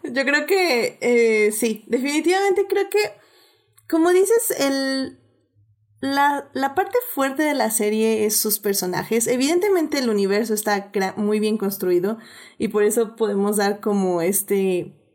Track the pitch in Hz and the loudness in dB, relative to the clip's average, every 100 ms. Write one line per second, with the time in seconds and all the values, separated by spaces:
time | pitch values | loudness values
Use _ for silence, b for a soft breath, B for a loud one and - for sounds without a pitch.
0 | 294 254 262 294 302 392 359 240 208 - | -4 -2 0 0 2 0 2 0 -2 -2
1 | 240 240 226 214 214 214 233 220 - 240 | 2 4 4 4 2 2 -2 -2 -4 -2
2 | 277 302 311 381 403 381 392 403 381 415 | 0 0 2 2 2 0 0 -2 0 -2
3 | 415 - b b b b b _ - 330 | -2 -6 b b b b b _ -2 2
4 | 339 359 392 453 - - 277 269 269 269 | 4 4 4 2 0 -2 0 0 -2 -2
5 | 262 - _ _ _ _ _ _ _ _ | -6 -12 _ _ _ _ _ _ _ _
6 | 269 277 285 285 - 254 269 277 392 494 | -4 2 2 0 -6 -4 -2 -2 0 -2
7 | - - 269 269 302 277 220 220 214 220 | -2 -2 -2 0 0 0 0 0 0 2
8 | 220 220 214 220 220 208 208 196 180 180 | 0 2 0 0 -2 -2 -2 -2 -2 -4
9 | - 226 233 247 277 349 415 370 294 285 | -2 -2 0 0 0 0 2 0 0 -2
10 | 247 208 196 202 233 214 214 202 196 208 | 0 0 0 0 -2 -4 -2 -4 -2 -4
11 | 190 - 208 214 214 214 196 196 180 175 | -4 -2 -2 0 0 -2 -4 -4 0 2
12 | 190 226 B B B B 214 208 208 240 | 0 -6 B B B B -2 2 2 2
13 | 220 - 214 202 202 208 202 214 220 202 | -2 -2 -2 0 0 0 0 -2 -2 0
14 | 185 175 165 196 - 196 190 180 143 - | 0 0 0 -2 -2 -2 0 -2 -6 -16
15 | _ | _